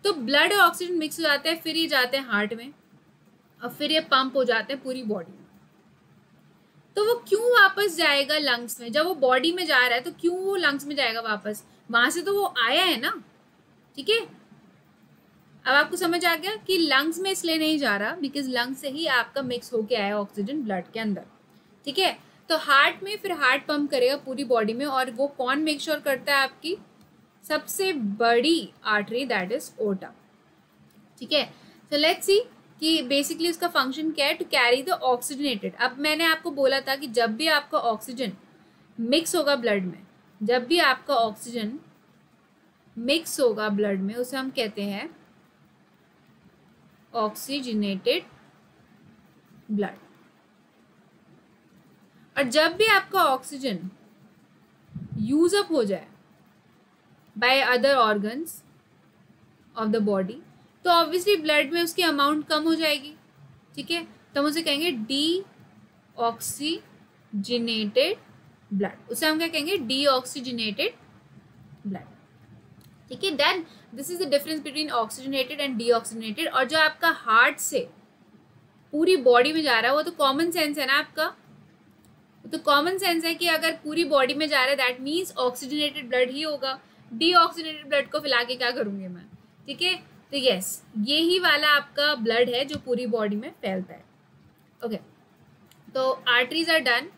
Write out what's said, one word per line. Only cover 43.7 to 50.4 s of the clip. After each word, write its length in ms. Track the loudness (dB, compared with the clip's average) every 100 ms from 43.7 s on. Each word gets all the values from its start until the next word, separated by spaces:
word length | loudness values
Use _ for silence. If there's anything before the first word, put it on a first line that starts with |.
ब्लड 300 | 0 0 0
में, 140 | -4
उसे 220 | -6 -6 -6
हम 140 | -6
कहते 320 | -4 -6 -4
हैं 320 | -6 -6 -10 -14 _ _ _ _ _ _ _ _ _ _ _ _ -20 _ _ _ _ _ _
ऑक्सीजनेटेड 1120 | -4 -4 -4 -8 -6 -4 -2 -2 -2 0 0 -2 -20 -20 _ _ _ _ _ -20 -20 _ _ _ -20 -6
ब्लड। 280 | -4 -4 -6 -20 _ _ _